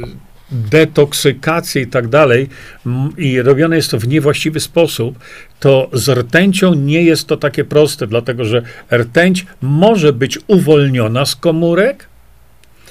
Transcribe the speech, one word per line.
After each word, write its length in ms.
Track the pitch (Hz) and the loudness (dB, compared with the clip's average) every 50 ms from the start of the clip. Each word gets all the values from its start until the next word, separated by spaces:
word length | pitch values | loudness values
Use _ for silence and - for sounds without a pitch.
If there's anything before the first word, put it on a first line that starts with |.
| 120 - - - - - - - - - | -12 -14 -14 -18 -20 -20 -20 -20 -14 -8
detoksykacje 1300 | 139 120 110 104 143 156 160 156 - 151 147 143 - - - 143 123 139 - 156 165 170 170 - - 147 | -6 -6 -2 2 2 2 2 2 2 0 0 0 -2 -2 -2 -2 -2 -2 -4 -4 -4 -4 -6 -4 -6 -6
i 40 | 127 | -4
tak 220 | - - 127 117 113 | -2 -4 -4 -2 0
dalej, 400 | 139 151 151 127 117 127 139 135 - - - - - - - | 0 2 2 2 2 0 0 -4 -10 -18 -20 -20 -20 -12 -8
m, 260 | 123 123 127 135 160 - 185 | -6 -4 -4 -4 -6 -6 -4
i 240 | 160 135 127 123 | -4 -2 -2 2
robione 340 | 120 135 139 131 165 165 165 | 2 2 2 4 2 2 0
jest 140 | 160 - - | 0 -2 -2
to 80 | 147 113 | -4 -4
w 100 | 107 123 | -2 -2
niewłaściwy 520 | 147 156 139 147 139 - - 160 156 147 | -2 0 0 0 0 0 -4 -4 -4 -6
sposób, 580 | - - - 170 165 147 - - 117 120 - - - - - - - - - _ | -8 -2 0 0 0 0 -2 -6 -6 -6 -8 -12 -20 -20 -20 -20 -20 -20 -10 _
to 300 | - 139 135 131 131 - | 2 2 2 2 0 -2
z 160 | - 120 104 139 | -4 -2 -2 0
rtęcią 640 | 127 123 120 120 - 165 190 202 185 - 185 185 175 | 0 0 -2 0 0 2 2 2 2 2 2 2 2
nie 280 | 143 139 143 151 170 | 2 0 0 0 2
jest 240 | 175 165 156 147 - | 2 2 2 0 -2
to 100 | - 156 | -4 -4
takie 280 | - - 143 - 151 139 | -4 -2 -4 -2 -4 -6
proste, 420 | - 147 151 151 139 - - 127 | 0 2 2 2 2 0 -6 -6
dlatego 380 | 101 110 120 120 131 120 120 120 | -4 -4 -4 -2 -4 -6 -4 -4
że 180 | 107 120 120 117 - - - - - | -2 -2 -2 -4 -6 -14 -20 -6 -2
rtęć 540 | 123 120 117 120 - 160 175 185 185 185 - - - - | -2 -2 -2 0 2 2 2 2 2 -2 -4 -10 -12 -8
może 500 | 127 135 143 156 190 220 226 190 151 151 | -4 -2 2 2 4 4 4 4 2 2
być 260 | 127 117 135 - - - - | 2 0 -4 -4 -4 -10 0
uwolniona 760 | - 208 180 - 147 156 147 139 135 127 123 110 110 113 127 147 | 2 2 2 4 4 4 4 2 2 0 0 -2 0 0 -2 -2
z 120 | - - | -4 -4
komórek, 720 | - - 165 151 160 170 170 170 180 208 269 277 - - - - - - - - _ _ _ _ _ _ _ _ _ - - | -2 -2 -2 0 0 0 0 2 2 0 0 -2 -6 -14 -20 -20 -20 -20 -20 -20 _ _ _ _ _ _ _ _ _ -20 -20